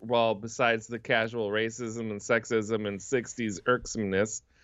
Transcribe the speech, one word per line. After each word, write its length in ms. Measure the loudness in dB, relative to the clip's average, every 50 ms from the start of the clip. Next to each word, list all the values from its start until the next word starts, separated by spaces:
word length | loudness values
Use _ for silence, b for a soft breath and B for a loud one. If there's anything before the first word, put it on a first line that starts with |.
well, 340 | -4 2 4 4 4 4 2
besides 500 | 0 -4 -6 -2 2 4 4 4 2 0
the 140 | -6 -10 -6
casual 500 | -2 2 2 2 2 2 0 -2 -2 0
racism 600 | 2 0 0 0 -2 -4 -6 -6 -6 -6 -6 -6 -6
and 80 | -6
sexism 680 | 0 2 2 2 2 2 0 0 2 2 0 -2 -2
and 160 | -2 -4 -6 -4
sixties 580 | -2 -2 -2 -2 -2 -6 -4 -4 -4 -4 -2 0
irksomeness. 760 | 0 0 0 0 -4 -4 -4 -2 0 2 2 2 0 -2 -6 -12 B B B